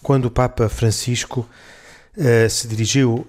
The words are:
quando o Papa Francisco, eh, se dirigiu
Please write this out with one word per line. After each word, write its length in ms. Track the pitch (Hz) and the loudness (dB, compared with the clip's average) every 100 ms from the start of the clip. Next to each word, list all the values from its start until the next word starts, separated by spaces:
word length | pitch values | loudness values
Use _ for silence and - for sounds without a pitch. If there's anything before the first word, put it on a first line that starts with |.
quando 260 | - 135 123 | 0 0 0
o 40 | |
Papa 380 | 127 127 - 110 | 0 -2 0 -2
Francisco, 760 | - 113 - 123 120 - 127 110 - - - - - _ - | 0 0 0 -4 -6 -6 -8 -10 -16 -20 -20 -20 -20 _ -2
eh, 320 | 131 117 113 | 2 4 2
se 200 | - 113 | 0 -6
dirigiu 580 | 110 107 139 123 120 | -4 0 2 2 0